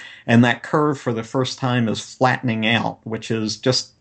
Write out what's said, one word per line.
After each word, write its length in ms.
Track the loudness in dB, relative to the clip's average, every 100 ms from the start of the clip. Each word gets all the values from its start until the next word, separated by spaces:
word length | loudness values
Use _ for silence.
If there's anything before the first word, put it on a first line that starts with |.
| -18 -12 2
And 160 | 6
that 180 | 6 2
curve 380 | -2 0 0 -2
for 120 | -4
the 120 | -4
first 340 | -4 -2 -2 -2
time 300 | -2 0 0
is 280 | -2 -8 0
flattening 520 | 2 2 -2 0 2
out, 320 | 2 0 -6
which 280 | -8 -8 -4
is 260 | -4 -2 -2
just 360 | 0 0 -4 _